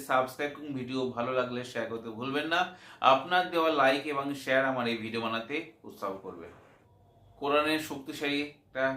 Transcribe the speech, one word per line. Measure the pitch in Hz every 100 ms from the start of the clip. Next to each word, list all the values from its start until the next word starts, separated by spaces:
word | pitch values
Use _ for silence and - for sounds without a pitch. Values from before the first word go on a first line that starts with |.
| -
সাবস্ক্রাইব | 131 127 - 147
এবং | - 151 131
ভিডিও | 120 131 127 117
ভালো | 123 127
লাগলে | 123 123 123
শেয়ার | 117 113
করতে | 113 113 110
ভুলবেন | 135 143 156
না। | 175 180 - - - 127
আপনার | 135 175 180 175
দেওয়া | 170 160 147
লাইক | 135 143 151
এবং | 139 143 131
শেয়ার | 135 131 135
আমার | 127 117
এই | 113
ভিডিও | 110 113 113
বানাতে | 113 113 151 165 - 104
উৎসাহ | - 98 95
করবে। | 92 87 85 - - - _ _ _ _ - -
কোরআনের | 143 147 151 156 156
শক্তিশালী | 143 143 - 143 143
একটা | 147 - _ 131 135